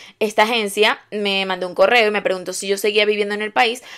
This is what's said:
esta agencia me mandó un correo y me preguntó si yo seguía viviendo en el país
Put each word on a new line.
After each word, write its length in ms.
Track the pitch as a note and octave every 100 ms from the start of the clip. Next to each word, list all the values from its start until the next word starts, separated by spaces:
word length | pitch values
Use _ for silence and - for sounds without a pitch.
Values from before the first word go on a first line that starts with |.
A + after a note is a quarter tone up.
| - -
esta 240 | G#3+ G#3
agencia 560 | G#3+ A#3+ G3+ G3+ G#3+ C4+ -
me 340 | G#3 G3+ G3
mandó 220 | F#3+ F#3 F3+
un 80 |
correo 320 | F3 F#3+ A#3+ G#3+
y 60 |
me 100 | G#3
preguntó 300 | F#3 F#3 F3+
si 160 | F#3 G3
yo 100 | G3
seguía 260 | G#3 G#3
viviendo 300 | G#3 G#3+ G3+
en 80 | G#3
el 100 | G#3+
país 300 | B3+ A#3+ A#3+ -